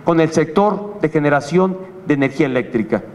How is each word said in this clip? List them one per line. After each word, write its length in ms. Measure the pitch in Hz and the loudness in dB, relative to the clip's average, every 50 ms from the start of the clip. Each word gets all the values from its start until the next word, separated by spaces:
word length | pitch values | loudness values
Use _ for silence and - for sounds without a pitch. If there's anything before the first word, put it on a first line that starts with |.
| - | 0
con 160 | - 170 160 | 2 2 4
el 100 | 160 160 | 2 2
sector 640 | - 165 156 156 156 196 202 208 208 - - - - - | 2 0 0 2 2 2 2 2 0 -2 -6 -10 -6 -4
de 80 | - 151 | -4 0
generación 680 | - 156 147 147 143 143 139 - 165 180 190 190 185 - - - - - - | 0 0 2 2 2 2 0 0 2 2 2 2 -2 -6 -10 -14 -16 -16 -2
de 80 | - 147 | -2 0
energía 320 | 139 139 131 131 - 156 | 0 0 -2 2 0 0
eléctrica. 560 | 131 127 127 120 - - 117 107 - 120 101 - - | 2 2 -2 -2 -2 -2 -4 -2 0 -2 -4 -4 -8